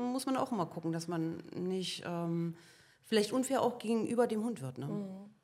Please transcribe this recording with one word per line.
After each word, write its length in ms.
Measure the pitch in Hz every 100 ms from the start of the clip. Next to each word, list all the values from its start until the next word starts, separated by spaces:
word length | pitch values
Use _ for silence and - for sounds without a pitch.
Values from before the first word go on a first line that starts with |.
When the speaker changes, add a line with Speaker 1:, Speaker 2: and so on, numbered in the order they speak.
| 247
Speaker 1:
muss 160 | 254 262
man 100 | 262
auch 140 | 262
immer 160 | 226 170
gucken, 240 | - 165
dass 160 | 165 165
man 300 | 170 160 165 - -
nicht, 480 | 180 185 180 - -
ähm, 500 | 170 170 170 170 165 - - - _ -
vielleicht 280 | 220 208
unfair 300 | 247 254 269
auch 160 | 226 240
gegenüber 480 | 214 226 214 233 233
dem 160 | 220
Hund 180 | 220 226
wird, 160 | 131 -
ne? 100 | 240
Speaker 2:
Mhm. 420 | 208 196 190 202 214